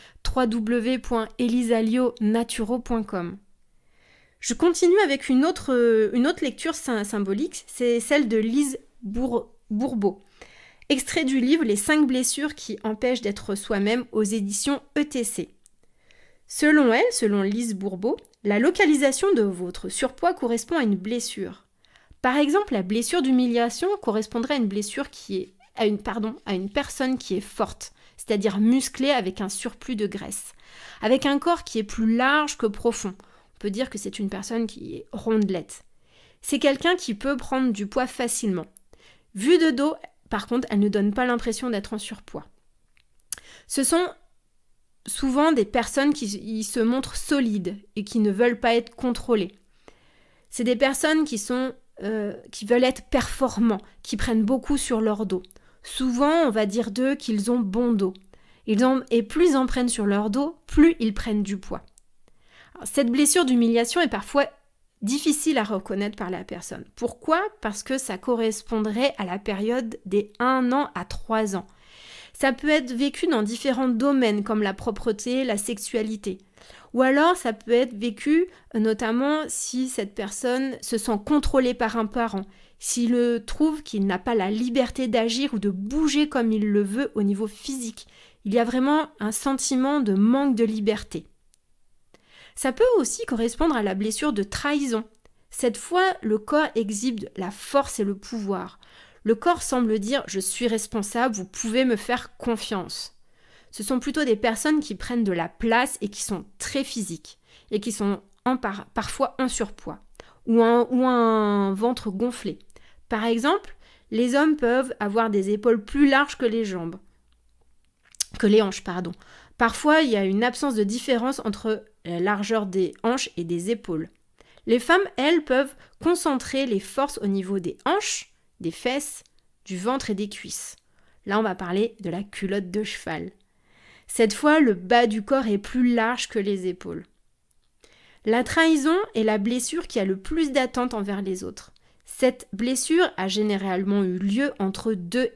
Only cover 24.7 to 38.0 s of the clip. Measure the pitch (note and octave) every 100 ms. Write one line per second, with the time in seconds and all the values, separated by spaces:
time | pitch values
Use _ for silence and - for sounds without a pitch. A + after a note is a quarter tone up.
24.7 | G3+ G#3 - C#4 - - F#3+ F#3 _ _
25.7 | - A3 G3+ G#3 G#3+ G#3+ C4 - F#3+ G3
26.7 | C#4+ C#4 - C4 C4 - F#3 - - G#3
27.7 | - - _ - - - G#3 G#3 G3 G#3+
28.7 | C4 - - C4+ C4+ F#3 F#3 G3 - -
29.7 | - - A3+ G#3 G3 - - - - -
30.7 | - - - G#3+ C4 C#4+ C#4+ E4+ E4+ -
31.7 | A3 G#3 - A3+ A#3 C4 D4 D4 - A3
32.7 | G3+ A#3 A3+ G3+ F#3+ - _ _ _ G#3
33.7 | G3 B3+ G#3 G3 G3+ G3 G3 G3 A#3 A3+
34.7 | - - - - G3+ A3+ A3 G3+ F3+ -
35.7 | - _ _ _ _ _ _ - C#4 C#4+
36.7 | C#4 E4+ F4+ - G3+ C4+ C#4 - C4 C4
37.7 | G#3 G3+ C4